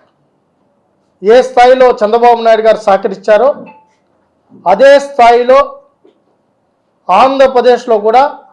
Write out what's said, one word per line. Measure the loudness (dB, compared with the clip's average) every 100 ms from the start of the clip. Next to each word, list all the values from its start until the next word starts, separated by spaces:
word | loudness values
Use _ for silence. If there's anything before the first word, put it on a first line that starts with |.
| _ _ _ _ _ _ _ _ _ _ _ _
ఏ | 0 0
స్థాయిలో | 0 0 2 2 0
చంద్రబాబు | 0 -4 0 0 0
నాయుడు | 0 0
గారు | 0 -2
సహకరించారో | -2 -4 -4 -8 -2 -2 -2 -6 -16 _ _ _ _ _ _ _ _ -10 -6
అదే | 0 4 2
స్థాయిలో | 0 0 0 2 0 0 0 -10 _ _ _ _ _ _ _ _ _ _ _ _ -4
ఆంధ్రప్రదేశ్లో | 0 0 0 0 2 0 -2 -2 -4
కూడా | 0 0 -2 -6 _